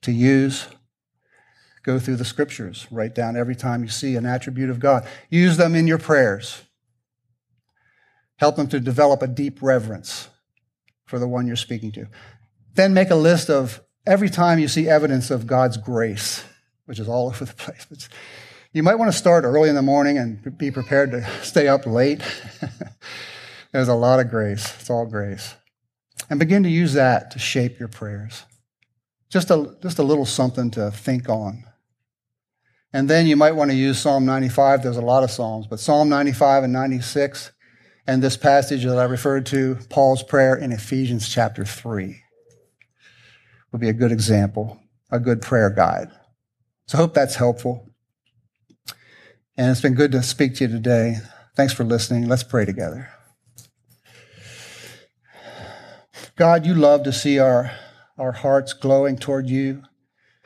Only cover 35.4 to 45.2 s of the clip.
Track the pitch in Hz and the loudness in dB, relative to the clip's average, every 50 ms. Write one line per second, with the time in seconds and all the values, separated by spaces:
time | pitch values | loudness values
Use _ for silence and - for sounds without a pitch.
35.4 | 117 110 110 110 107 107 117 113 - - 147 147 151 151 147 143 143 143 127 131 | -6 -6 -6 -10 -10 -12 -12 -8 -2 0 2 4 4 2 2 0 0 -2 0 2
36.4 | 143 139 135 139 135 127 123 131 131 135 131 127 120 - - 147 139 139 139 - | 4 4 4 4 2 0 -2 -2 -2 -2 -4 -4 -6 -4 -2 -2 -2 -2 -4 -10
37.4 | - - _ _ _ _ _ _ _ _ _ _ - - 131 131 131 135 131 - | -18 -18 _ _ _ _ _ _ _ _ _ _ -6 -2 0 0 0 0 -2 0
38.4 | - 143 139 143 135 - 151 127 123 127 123 123 123 123 127 120 - 143 139 139 | 2 4 4 4 4 2 -4 -4 -2 -2 0 0 0 0 -2 -2 -2 -2 -2 -2
39.4 | 127 - 139 135 131 131 131 123 - - - 147 139 131 131 117 - - - 135 | -2 -2 -2 0 0 0 -2 -6 -8 -4 2 4 4 4 4 0 -2 0 2 4
40.4 | 135 131 131 131 143 127 117 107 104 - 135 131 131 123 120 110 107 - - 123 | 4 4 4 0 -2 -6 -6 -8 -6 -6 -4 -4 -2 -2 -4 -4 -6 -4 -2 -2
41.4 | 113 110 113 - 101 101 - - - 117 110 101 92 98 - - _ _ _ _ | -2 -2 -2 -6 -10 -10 -10 -12 -10 -8 -8 -6 -8 -8 -12 -16 _ _ _ _
42.4 | _ _ _ _ _ _ _ _ _ _ _ _ _ _ _ _ _ _ _ _ | _ _ _ _ _ _ _ _ _ _ _ _ _ _ _ _ _ _ _ _
43.4 | _ _ _ _ _ - - 113 117 110 110 113 123 117 117 110 104 104 107 104 | _ _ _ _ _ -12 -10 -4 -2 -2 0 0 0 0 2 0 2 2 2 2
44.4 | 101 98 - 107 110 117 - _ _ _ _ _ _ - 123 120 | 2 0 -2 -6 -8 -8 -10 _ _ _ _ _ _ -6 -4 -2